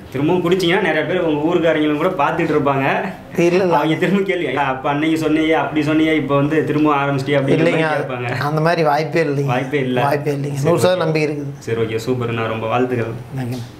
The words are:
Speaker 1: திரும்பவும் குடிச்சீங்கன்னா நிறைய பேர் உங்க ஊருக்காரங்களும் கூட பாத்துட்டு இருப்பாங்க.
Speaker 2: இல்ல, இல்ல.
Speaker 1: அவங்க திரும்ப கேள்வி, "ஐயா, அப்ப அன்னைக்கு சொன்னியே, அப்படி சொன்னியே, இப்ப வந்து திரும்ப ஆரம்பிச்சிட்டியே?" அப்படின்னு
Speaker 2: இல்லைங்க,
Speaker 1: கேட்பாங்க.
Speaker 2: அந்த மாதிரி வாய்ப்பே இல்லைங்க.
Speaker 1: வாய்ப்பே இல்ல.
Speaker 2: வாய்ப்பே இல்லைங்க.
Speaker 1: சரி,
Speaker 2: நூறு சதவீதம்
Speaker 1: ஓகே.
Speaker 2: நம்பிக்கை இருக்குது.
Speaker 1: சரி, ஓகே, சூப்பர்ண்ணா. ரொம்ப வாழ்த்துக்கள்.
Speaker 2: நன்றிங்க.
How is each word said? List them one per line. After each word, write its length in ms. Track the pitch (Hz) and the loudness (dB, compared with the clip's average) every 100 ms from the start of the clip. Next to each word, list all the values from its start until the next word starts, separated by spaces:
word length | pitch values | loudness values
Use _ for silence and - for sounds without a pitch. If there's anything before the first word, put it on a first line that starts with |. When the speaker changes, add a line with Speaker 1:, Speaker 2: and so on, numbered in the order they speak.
| - | -8
Speaker 1:
திரும்பவும் 320 | 131 151 180 | -2 0 2
குடிச்சீங்கன்னா 360 | 170 185 175 196 | 2 2 2 2
நிறைய 220 | 170 156 | 2 0
பேர் 160 | 147 180 | 0 0
உங்க 220 | 160 147 160 | 0 0 2
ஊருக்காரங்களும் 480 | 175 165 156 151 147 | 2 2 2 2 2
கூட 120 | 180 | 0
பாத்துட்டு 460 | 185 147 170 165 | 0 0 0 0
இருப்பாங்க. 300 | 147 139 135 139 208 - - - - | 2 2 0 0 0 -4 -10 -8 2
Speaker 2:
இல்ல, 280 | 170 175 | 2 4
இல்ல. 120 | 185 160 | 2 2
Speaker 1:
அவங்க 180 | 156 | 2
திரும்ப 280 | 156 175 196 | 0 2 2
கேள்வி, 240 | 190 180 143 | 0 -2 -2
"ஐயா, 180 | 135 | 0
அப்ப 240 | 139 127 147 | 0 -2 -2
அன்னைக்கு 400 | 147 160 160 156 | 0 0 0 2
சொன்னியே, 220 | 156 160 | 2 2
அப்படி 360 | 156 139 156 143 | 2 0 0 2
சொன்னியே, 280 | 156 160 | 2 2
இப்ப 220 | 156 139 143 | 2 2 2
வந்து 280 | 143 156 | 2 2
திரும்ப 300 | 139 147 151 139 | 0 2 2 2
ஆரம்பிச்சிட்டியே?" 420 | 143 139 139 143 | 0 -2 0 0
அப்படின்னு 260 | 135 160 | 2 2
Speaker 2:
இல்லைங்க, 240 | 165 165 160 143 | 2 2 0 -2
Speaker 1:
கேட்பாங்க. 340 | - 123 113 131 | -4 -6 -4 -4
Speaker 2:
அந்த 220 | 143 156 | -2 0
மாதிரி 220 | 156 170 | 2 2
வாய்ப்பே 420 | 151 143 156 165 | 2 2 0 0
இல்லைங்க. 220 | 151 143 139 | 0 0 0
Speaker 1:
வாய்ப்பே 320 | 131 135 147 | -2 -2 -2
இல்ல. 240 | 127 123 | 0 0
Speaker 2:
வாய்ப்பே 300 | 139 147 147 | 0 0 -2
இல்லைங்க. 200 | 139 143 | -4 -4
Speaker 1:
சரி, 160 | 143 156 | -2 0
Speaker 2:
நூறு 120 | 170 | 2
சதவீதம் 140 | 180 | 2
Speaker 1:
ஓகே. 100 | 180 | 0
Speaker 2:
நம்பிக்கை 240 | 160 156 151 | 0 0 -2
இருக்குது. 220 | 147 139 - | -4 -8 -10
Speaker 1:
சரி, 220 | - 113 | -6 -2
ஓகே, 160 | 107 113 127 | -2 -2 -2
சூப்பர்ண்ணா. 400 | 123 117 113 110 | -2 -2 -2 -4
ரொம்ப 200 | 113 113 | -4 -2
வாழ்த்துக்கள். 460 | 123 127 120 113 117 - 135 | 0 0 -2 -4 -8 -10 -8
Speaker 2:
நன்றிங்க. 200 | 123 123 117 | -6 -8 -10